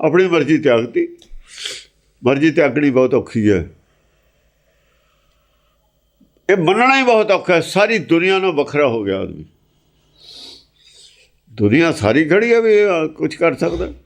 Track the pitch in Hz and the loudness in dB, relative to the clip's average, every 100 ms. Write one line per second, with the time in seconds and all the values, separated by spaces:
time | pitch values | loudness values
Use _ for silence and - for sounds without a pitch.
0 | 156 170 185 165 143 151 135 117 123 - | 0 2 2 0 2 2 2 2 0 -4
1 | - - _ - - - - - - _ | -4 -8 _ -20 -20 -16 -14 -16 -20 _
2 | _ _ 127 139 160 147 147 131 147 127 | _ _ -2 2 2 2 0 2 2 2
3 | 127 127 - 117 104 95 85 - _ _ | 2 0 -2 0 2 0 -2 -12 _ _
4 | _ _ _ _ _ _ _ _ _ _ | _ _ _ _ _ _ _ _ _ _
5 | _ _ _ _ _ _ _ _ _ _ | _ _ _ _ _ _ _ _ _ _
6 | _ _ _ _ - 196 160 214 254 269 | _ _ _ _ -2 0 2 2 2 2
7 | 247 226 208 185 - 170 160 185 214 226 | 2 2 2 0 0 -2 0 0 0 0
8 | 131 165 185 190 190 147 143 143 143 113 | 0 0 0 0 0 -2 -2 0 0 0
9 | 98 95 90 80 80 _ _ _ _ _ | -4 -4 -6 -12 -18 _ _ _ _ _
10 | _ _ - - - - _ _ _ _ | _ _ -20 -20 -20 -20 _ _ _ _
11 | - _ _ _ _ 113 104 135 170 - | -20 _ _ _ _ -2 0 2 0 0
12 | 104 131 156 190 233 233 226 208 208 170 | 0 0 2 0 2 0 2 2 2 -2
13 | 156 156 156 - 165 131 175 170 185 - | -4 -6 -8 -2 -4 -2 -4 -4 -8 -12